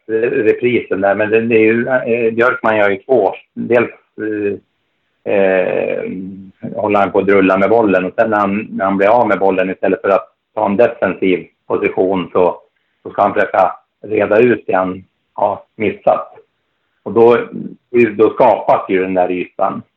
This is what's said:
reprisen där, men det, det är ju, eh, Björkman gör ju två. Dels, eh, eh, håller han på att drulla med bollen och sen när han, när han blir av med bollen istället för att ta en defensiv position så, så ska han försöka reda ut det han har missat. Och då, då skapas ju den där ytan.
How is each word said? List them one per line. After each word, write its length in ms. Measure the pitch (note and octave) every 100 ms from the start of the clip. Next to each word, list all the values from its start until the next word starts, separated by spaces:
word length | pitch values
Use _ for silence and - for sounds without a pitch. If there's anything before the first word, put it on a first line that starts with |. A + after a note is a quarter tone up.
| -
reprisen 920 | A2 A#2+ C3+ A2 G#2+ B2 A#2 - F#2+
där, 140 | G2
men 160 | G2+ G#2+
det, 100 | A2
det 140 | A#2
är 60 | A2+
ju, 280 | A2 A#2 C3
eh, 440 | B2+ A#2+ A#2 A2+
Björkman 440 | A2+ B2 G#2+ A2+ G#2+
gör 140 | G2+
ju 60 | G2
två. 380 | - B2+ F#2 - -
Dels, 360 | A#2+ A#2 A#2+ A2 - _ - G#2+ G#2 G2+ F#2+ _ _ _ _ _ _
eh, 100 | G#2+
eh, 680 | G2+ F#2+ F#2 F#2 F#2 F#2+ F#2 F#2+ F#2+ F#2+ F#2+ F#2+ _ - G2
håller 240 | G#2 G#2
han 120 | F#2+
på 60 | G2+
att 80 | F#2+
drulla 320 | G2+ F#2+ F#2+
med 120 | G2
bollen 340 | A#2 G#2+ F#2
och 80 | F2+ -
sen 140 | A2+
när 80 | G#2
han, 300 | G2+ G#2 -
när 140 | G2
han 120 | F#2+ G2
blir 120 | G2+
av 200 | A#2+ A2
med 100 | F#2+
bollen 320 | G2 F#2 F#2+
istället 300 | F#2 G2 F#2
för 80 | G2+
att 200 | F#2+ - _ _
ta 120 | A2 G2+
en 100 | G2+
defensiv 720 | A#2 - G2 E2+ F#2+ F2 - _ -
position 640 | G#2 G2+ - F#2+ F#2+ E2+
så, 280 | F#2+ F2 - _ _ _ _
så 80 | -
ska 120 | -
han 120 | G2+
försöka 380 | G#2 F#2+ G#2 F2+ - _ _
reda 360 | G#2 G#2+ G2+ G#2+
ut 260 | B2 G#2+ -
det 60 |
han 320 | F#2 F#2 F#2+ - _ _
har 280 | - G2+ F#2+ - -
missat. 580 | G2+ - - - - - _ _ _ _ _ _
Och 100 | -
då, 260 | A2+ A#2 A#2 - - - - _ A#2+ A2+ G2+
då 140 | G#2+
skapas 540 | - B2 G2 - C3+ -
ju 140 | F#2
den 120 | F#2
där 160 | F#2 F2+
ytan. 520 | F2+ E2+ - G2 A#2+ -